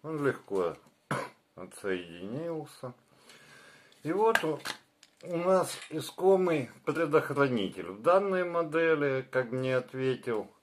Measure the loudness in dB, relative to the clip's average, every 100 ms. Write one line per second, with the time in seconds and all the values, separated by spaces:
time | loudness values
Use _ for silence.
0 | -6 -2 -2 -2 -4 -2 -2 -4 _ _
1 | _ -6 -6 _ _ -18 -18 -8 -4 -4
2 | -6 -14 -10 -8 -6 -8 -10 -14 -14 -14
3 | _ _ -20 -20 -20 -20 -20 -20 -20 _
4 | -4 2 4 2 0 -4 -8 -12 _ _
5 | -20 _ -6 -2 4 4 2 -6 -8 -8
6 | -8 0 4 6 4 0 -2 -6 -4 -2
7 | 2 2 2 2 2 2 -2 -4 -10 -2
8 | 4 4 4 0 0 -2 0 2 2 2
9 | 2 -2 -2 -2 -2 -2 0 -2 -2 -4
10 | -2 -2 -2 -4 -6 _